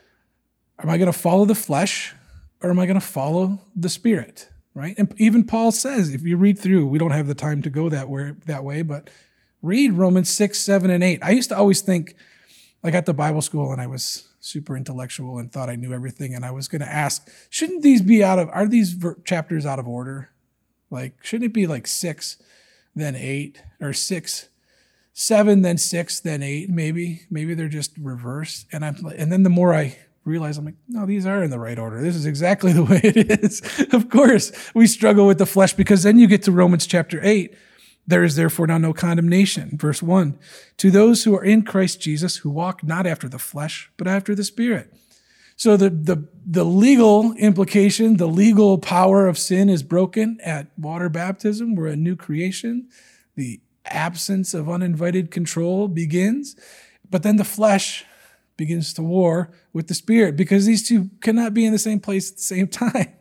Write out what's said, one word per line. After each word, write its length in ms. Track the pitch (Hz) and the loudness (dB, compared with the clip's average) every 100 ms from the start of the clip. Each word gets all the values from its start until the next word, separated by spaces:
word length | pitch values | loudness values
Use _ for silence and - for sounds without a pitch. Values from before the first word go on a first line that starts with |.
| _ _ _ _ _ _ _ _ | _ _ _ _ _ _ _ _
Am 100 | 156 | -2
I 80 | 170 | 0
gonna 160 | 180 | 0
follow 320 | - 170 185 208 | 0 0 2 2
the 100 | 220 | 0
flesh, 600 | - 147 196 - - - _ - - _ | -2 -2 -2 -6 -12 -18 _ -20 -20 _
or 100 | 180 | -2
am 80 | 180 | 0
I 80 | 185 | 0
gonna 120 | 196 | -2
follow 600 | - 143 139 170 190 196 _ 180 | -4 -6 -4 -2 -2 -4 _ -8
the 140 | 175 | -6
Spirit? 600 | - 233 185 - - - _ _ | -4 -2 -2 -4 -18 -20 _ _
Right? 220 | 139 151 214 | -14 -10 -4
And 160 | 202 - | -4 2
even 260 | 214 233 | 2 4
Paul 280 | 226 226 226 | 2 0 0
says, 420 | 220 262 262 160 | 0 -4 -2 -4
if 100 | 135 | -4
you 140 | 170 175 | -2 2
read 220 | 202 202 | 2 2
through, 260 | 185 190 139 | 2 2 2
we 120 | 151 | 0
don't 120 | 165 | -2
have 160 | 147 143 | -2 -4
the 60 | |
time 280 | 143 151 147 | -6 -6 -6
to 60 | 147 | -6
go 200 | 143 165 | -4 -4
that 200 | 147 135 | -6 -8
way, 240 | 139 143 147 160 | -10 -10 -12 -12
that 180 | 143 | -10
way, 200 | 139 147 | -8 -8
but 260 | 165 143 - _ _ _ _ _ | -8 -10 -14 _ _ _ _ _
read 300 | 160 226 285 | -4 0 2
Romans 360 | 175 185 185 170 | 2 2 2 0
six, 300 | - 202 - | 0 -2 -2
seven, 320 | - 196 185 | 0 0 2
and 120 | 175 | 2
eight. 140 | 180 165 | 0 0
I 80 | 165 | 2
used 180 | 247 247 | 0 0
to 80 | 202 | 2
always 240 | 202 190 | 2 2
think, 340 | - 175 147 _ _ _ _ _ _ _ | 0 -2 -4 _ _ _ _ _ _ _
I 80 | 165 | -4
got 160 | 175 170 | -2 -2
to 60 | |
Bible 280 | 147 151 151 | -2 -2 -4
school 300 | - 151 135 | -4 -6 -6
and 100 | 131 | -6
I 60 | 123 | -10
was 400 | 131 - - _ _ | -10 -10 -12 _ _
super 380 | - 156 147 131 | -14 -14 -10 -12
intellectual 600 | 131 127 127 - 127 123 | -10 -12 -12 -12 -12 -12
and 120 | 120 | -12
thought 160 | 139 131 | -10 -10
I 80 | 120 | -10
knew 180 | 127 | -10
everything. 420 | 127 127 - 135 123 | -10 -10 -12 -12 -10
And 100 | 123 | -12
I 60 | |
was 160 | 131 135 | -12 -10
gonna 180 | 151 135 | -10 -6
ask, 420 | 147 147 - _ _ _ | -4 -4 -6 _ _ _
shouldn't 320 | - 320 359 | -8 -6 2
these 220 | 294 247 | 6 6
be 200 | 185 226 | 6 6
out 140 | 190 185 | 6 2
of, 120 | 160 | 0
are 180 | 185 208 | -2 0
these 260 | 240 190 | 2 0
ver-, 240 | 175 170 160 - | -2 -8 -8 -6
chapters 400 | 170 156 160 147 | -6 -4 -6 -6
out 140 | 135 | -8
of 80 | 120 | -8
order? 420 | 120 127 135 131 _ _ _ _ _ - | -10 -12 -14 -18 _ _ _ _ _ -16
Like, 260 | 127 131 - | -12 -12 -14
shouldn't 240 | - 226 240 | -8 -6 -2
it 60 | 226 | -2
be, 100 | 175 | -2
like, 220 | 135 - | -4 -8
six, 500 | - 175 147 - - _ _ _ _ _ 147 | -8 -8 -8 -14 -16 _ _ _ _ _ -10
then 200 | 151 131 | -8 -8
eight, 480 | 131 139 147 - - - | -8 -8 -10 -16 -20 -12
or 120 | 147 | -10
six, 540 | 135 - 180 - - - _ _ _ _ _ _ | -6 -6 -8 -10 -14 -14 _ _ _ _ _ _
seven, 520 | - - 214 208 202 | -8 0 2 4 4
then 160 | 180 170 | 4 0
six, 400 | - 170 170 - | -4 -6 -6 -8
then 240 | 165 147 | -8 -6
eight, 260 | 139 143 196 | -6 -8 -6
maybe? 540 | 170 156 165 175 165 - | -4 -4 -4 -8 -10 -10
Maybe 240 | 156 160 165 | -8 -6 -6
they're 120 | 160 | -6
just 300 | 151 147 - | -8 -10 -12
reversed. 720 | 139 123 120 139 160 - - | -12 -12 -10 -10 -12 -16 -14
And 140 | 156 151 | -10 -10
I'm 120 | 143 | -10
like, 140 | 156 165 | -12 -6
and 140 | 156 | -2
then 100 | 185 | 4
the 80 | 190 | 4
more 240 | 175 180 | 4 4
I 240 | 156 143 - _ _ | 2 0 -6 _ _
realize, 340 | 151 165 151 147 | -6 -6 -6 -8
I'm 80 | 151 | -12
like, 100 | - - | -14 -12
"No, 160 | 233 196 | -8 -4
these 200 | 202 190 | -4 -2
are 160 | 202 | -2
in 80 | 165 | -2
the 80 | 123 | -4
right 220 | 113 117 | -8 -8
order. 220 | 113 110 | -8 -6
This 140 | 165 170 | -4 -4
is 100 | 147 | -4
exactly 480 | 143 175 196 185 | -2 -2 0 2
<laughs> 60 | 175 | 4
the 40 | |
way 160 | 165 190 | 4 4
it 420 | 214 226 196 214 | 4 4 4 2
is." 180 | 208 - - - - | 0 -4 -8 -4 0
Of 160 | 247 226 | 0 4
course, 420 | 226 277 226 - - - 226 | 6 6 6 0 -12 -2 4
we 100 | 226 | 4
struggle 400 | - 214 208 202 | 4 4 6 6
with 120 | 190 | 6
the 80 | 185 | 2
flesh 280 | 196 190 | 2 2
because 300 | - 196 196 | 2 4 4
then 160 | 202 233 | 6 8
you 80 | 226 | 8
get 160 | 202 | 6
to 80 | 196 | 4
Romans 340 | 175 180 175 - | 4 4 2 0
chapter 360 | 175 156 165 | -2 -2 -2
eight. 320 | 196 214 - _ _ _ _ _ - | 0 0 -2 _ _ _ _ _ 0
"There 200 | 175 175 | 2 4
is 100 | 147 | 2
therefore 320 | 165 165 165 | 0 0 0
now 100 | 165 | 0
no 160 | 160 | 0
condemnation." 840 | 160 175 170 170 180 196 - - 151 | -2 -2 0 2 2 2 0 -8 -6
Verse 260 | 151 139 | -4 -4
one, 340 | 165 190 151 143 _ - _ - | 0 0 0 -4 _ -20 _ 0
"To 140 | 190 | 4
those 320 | 196 220 226 | 6 6 4
who 100 | 226 | 2
are 100 | 190 190 | 2 4
in 160 | 220 | 2
Christ 400 | 214 196 185 - | 2 0 -2 -4
Jesus, 360 | 156 151 175 - | -6 -4 -4 -6
who 120 | 147 | -6
walk 340 | 143 180 185 | -6 -6 -6
not 240 | 156 165 180 | -6 -4 -4
after 220 | 156 131 | -6 -10
the 100 | 123 | -12
flesh, 500 | - 143 156 - - - | -12 -10 -10 -12 -16 -8
but 100 | 175 | -4
after 300 | 196 196 202 | -4 -4 -6
the 80 | |
Spirit." 500 | 202 - 240 185 - _ _ _ _ _ _ - | -6 -4 -4 -4 -8 _ _ _ _ _ _ -2
So 220 | 233 202 | 4 4
the, 120 | 196 | 4
the, 380 | 160 156 160 151 - - | 0 -2 -4 -6 -16 -4
the 200 | 175 170 | 0 2
legal 640 | 185 240 269 220 208 226 220 | 4 6 8 8 6 4 2
implication, 800 | 214 185 190 208 202 196 226 202 | 2 2 2 2 2 4 2 2
the 100 | 170 | 2
legal 500 | 165 214 208 208 185 | 4 4 6 6 4
power 500 | - 180 185 196 190 | 0 2 4 4 4
of 120 | 165 | 0
sin 300 | - 185 202 | -2 2 2
is 120 | 175 | 2
broken 580 | 135 170 185 220 220 226 | 0 0 0 0 -4 -4
at 240 | 165 147 151 - | -8 -8 -10 -12
water 300 | 151 170 175 | -10 -6 -6
baptism. 640 | 160 180 190 214 214 233 | -4 -6 -4 -4 -4 -4
We're 140 | 196 160 | -4 -4
a 80 | 147 | -2
new 220 | 165 180 | -4 -4
creation. 720 | - 151 185 190 233 240 247 _ _ _ _ - | -6 -6 -6 -6 -8 -8 -10 _ _ _ _ -12
The 260 | 127 110 _ _ - | -12 -12 _ _ -10
absence 680 | 151 165 170 - 196 185 | -6 -6 -6 -6 -4 -4
of 160 | 175 151 | -6 -6
uninvited 640 | 175 180 156 175 185 170 | -4 -4 -4 -2 -4 -4
control 560 | - 165 165 170 185 208 | -6 -6 -4 -4 -2 -4
begins, 720 | 165 165 175 196 269 277 - - - _ _ _ | -4 -4 0 0 -2 -8 -16 -20 -20 _ _ _
but 140 | 185 | -2
then 140 | 208 208 | 2 2
the 80 | - | 0
flesh 580 | - 214 196 - - - _ _ _ _ - | 0 2 2 0 -10 -16 _ _ _ _ -8
begins 340 | 156 170 151 | -4 -4 -6
to 120 | - | -6
war 480 | 165 185 175 165 170 _ _ | -2 2 2 2 -4 _ _
with 160 | 165 160 | -8 -6
the 60 | |
Spirit, 420 | 180 - 226 196 143 | -6 2 4 4 2
because 300 | 190 196 202 | 2 4 4
these 220 | 220 220 | 2 2
two 240 | 233 190 - | 0 0 -4
cannot 320 | 226 226 233 | -2 0 0
be 100 | 214 | 0
in 80 | 226 | 0
the 60 | 214 | 0
same 220 | 220 208 | -2 -4
place 320 | - 196 190 | -4 -6 -6
at 60 | - | -10
the 40 | |
same 260 | - 185 190 | -6 -2 -2
<laughs> 0 | |
time. 460 | - 247 254 175 _ | -2 -2 -2 -4 _